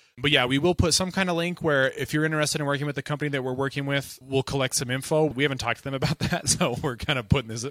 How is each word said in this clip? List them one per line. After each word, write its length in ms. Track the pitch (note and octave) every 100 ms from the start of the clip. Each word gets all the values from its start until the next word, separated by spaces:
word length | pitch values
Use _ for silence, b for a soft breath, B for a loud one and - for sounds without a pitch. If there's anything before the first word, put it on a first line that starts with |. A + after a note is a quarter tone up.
| b b
But 100 | C#3+
yeah, 140 | C#3+
we 140 | B2 C#3
will 160 | F3
put 180 | F3 E3+
some 180 | D3 F#3
kind 200 | F#3+ F#3
of 60 | E3
link 260 | E3+ F3
where 280 | D#3+ C#3 C3
if 200 | - -
you're 140 | D3+ D#3
interested 340 | D#3 D3 D#3+
in 60 | C#3+
working 180 | C#3
with 120 | D3 C#3
the 60 |
company 280 | - D3 D3
that 120 | C#3
we're 120 | C3
working 320 | B2+ C3+ C#3+ C#3
with, 320 | C#3 - -
we'll 220 | C3 C3+
collect 320 | - C#3+ C3
some 160 | - B2
info. 340 | C3 - D#3
We 180 | D#3 B2+
haven't 160 | C#3+ C3
talked 200 | A#2 A#2+
to 60 |
them 100 | C#3
about 240 | C3+ C3 D#3+
<laughs> 120 | -
that, 200 | F3 -
so 260 | - D#3+ B2
we're 160 | D3+ A#2
kind 200 | - C3+
of 120 | G#2+
putting 180 | C#3 A#2
this, 160 | A#2 B2+